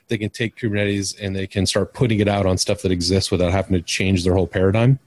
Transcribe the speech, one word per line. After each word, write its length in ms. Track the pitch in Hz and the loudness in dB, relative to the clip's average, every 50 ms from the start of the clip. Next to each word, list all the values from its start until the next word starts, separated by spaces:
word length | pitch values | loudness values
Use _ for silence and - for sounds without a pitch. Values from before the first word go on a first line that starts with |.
| _ - | _ -6
they 100 | 117 104 | -6 -4
can 140 | 107 101 | -4 -6
take 240 | - - 117 107 - | -4 -4 -6 -6 -6
Kubernetes 640 | - - 107 101 104 104 101 101 101 98 95 - - | -6 -6 -4 -2 -2 0 0 -2 -2 -4 -6 -8 -8
and 140 | 104 98 95 | -8 -6 -6
they 100 | 95 95 | -6 -8
can 220 | 92 - 104 95 - | -6 -4 -2 -2 0
start 260 | - 104 95 - - | 0 0 -2 -2 -2
putting 260 | - 135 117 113 101 | -2 0 0 2 2
it 80 | 104 101 | 2 2
out 200 | 101 101 98 92 | 2 2 2 2
on 100 | 92 92 | 0 0
stuff 240 | - - 104 98 | 0 -2 -2 -2
that 100 | - 95 | 0 -2
exists 380 | 92 90 87 87 95 95 - - | -2 0 0 0 0 0 0 0
without 220 | 101 85 90 87 | 0 0 2 2
having 220 | 90 98 92 - 98 | 0 0 0 0 -2
to 80 | 90 82 | -2 -2
change 400 | - - - 104 95 95 92 85 | -4 -4 -2 0 0 0 2 2
their 100 | 92 90 | 2 2
whole 140 | 95 90 82 | 2 2 0
paradigm. 500 | - 98 92 95 98 113 117 127 135 135 - | 0 2 2 2 4 4 4 4 2 2 -2